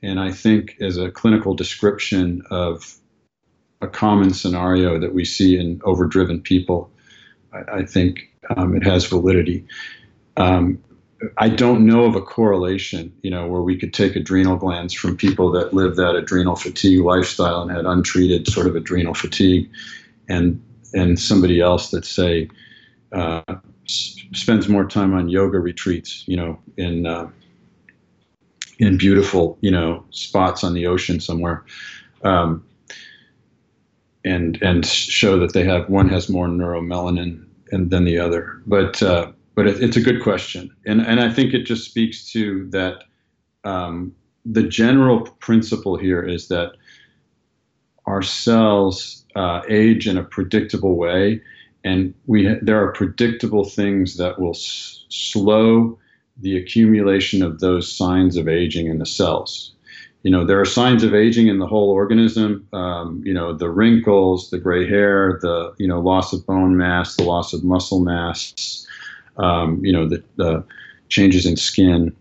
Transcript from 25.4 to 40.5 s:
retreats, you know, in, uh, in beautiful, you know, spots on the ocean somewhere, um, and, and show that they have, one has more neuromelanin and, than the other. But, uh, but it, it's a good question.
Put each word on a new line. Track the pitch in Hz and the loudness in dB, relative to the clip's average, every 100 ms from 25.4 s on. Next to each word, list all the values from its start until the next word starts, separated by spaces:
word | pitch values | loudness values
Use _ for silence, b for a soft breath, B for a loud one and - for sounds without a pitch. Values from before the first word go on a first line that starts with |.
| 98 95 | 0 0
retreats, | 87 85 - 85 - - - | -4 -6 -4 -4 -6 -16 -6
you | 90 | -6
know, | 85 82 - - | -6 -10 -16 -8
in, | 90 85 85 | -6 -4 -4
uh, | 85 82 - _ _ _ _ _ _ _ _ _ _ _ _ - _ | -6 -10 -16 _ _ _ _ _ _ _ _ _ _ _ _ -18 _
in | 107 92 | 2 4
beautiful, | 98 98 98 95 82 - | 4 4 2 0 0 0
you | 101 | 0
know, | 92 82 82 - | 0 0 -4 -10
spots | - - 101 92 87 | -16 -6 0 0 0
on | 92 | -4
the | 87 87 | -2 -2
ocean | 90 - 82 | -2 -2 -6
somewhere, | - 85 85 80 _ B B B B _ | -4 -6 -4 -6 _ B B B B _
um, | 101 90 85 82 - _ _ B B B B B _ _ _ _ _ _ _ _ | 0 0 0 -4 -8 _ _ B B B B B _ _ _ _ _ _ _ _
and, | 95 90 85 82 | -6 -2 -2 -2
and | 98 90 | 2 2
show | 80 - - - 107 95 | 2 -2 -2 2 4 4
that | 87 | 2
they | 95 | 0
have, | 90 90 85 | 2 0 0
one | 98 92 | 2 4
has | 90 - | 2 -2
more | 95 90 | -2 -2
neuromelanin | 87 87 87 85 87 90 90 87 85 - _ _ | -2 -4 -4 -6 -6 -2 -2 -4 -10 -18 _ _
and, | 95 90 | -4 0
than | 92 | 2
the | 87 85 | 2 2
other. | 85 85 82 - - | 0 -2 -6 -14 0
But, | 101 95 - | 2 2 0
uh, | 98 87 85 - _ | 0 0 -2 -12 _
but | - 104 | 0 0
it, | 85 | 2
it's | 120 120 | 0 2
a | |
good | 120 120 | 2 2
question. | - 92 - | 0 -2 -4